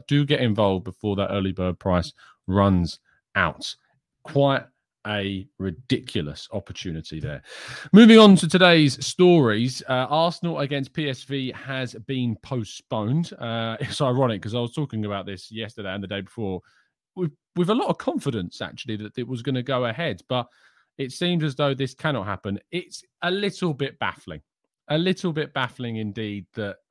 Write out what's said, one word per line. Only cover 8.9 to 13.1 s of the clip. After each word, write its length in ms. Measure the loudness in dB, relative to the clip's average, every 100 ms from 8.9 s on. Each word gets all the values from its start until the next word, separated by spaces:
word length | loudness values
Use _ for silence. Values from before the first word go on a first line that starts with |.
| 0
stories. 800 | -4 4 6 8 6 2 -2 -4 -4
Uh, 200 | -2 0
Arsenal 500 | 0 0 -2 -6 -4
against 320 | -4 -4 -6
P 160 | -6 -6
S 160 | -8
V 300 | -8 -8 -6
has 400 | -10 -10 -8 -8
been 420 | -10 -8 -4 -2 -4
postponed. 880 | -6 -8 -8 -12 -8 -4 -2